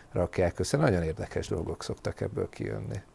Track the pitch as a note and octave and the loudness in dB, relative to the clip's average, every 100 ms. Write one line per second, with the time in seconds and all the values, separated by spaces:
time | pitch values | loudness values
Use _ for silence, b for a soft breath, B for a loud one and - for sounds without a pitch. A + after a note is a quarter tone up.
0 | B A2 F2 - F2 - F#2 C#3+ D3+ F2+ | B 0 2 4 2 2 2 4 4 4
1 | D#2+ - - F2 - F2+ E2 E2+ - - | 2 -2 -4 -4 -2 -2 -2 -4 -6 -4
2 | F#2+ - G#2 G#2+ F#2+ - - G#2+ G#2+ G#2+ | -4 -2 -4 -2 -4 -4 -6 -4 -4 -8
3 | - | -10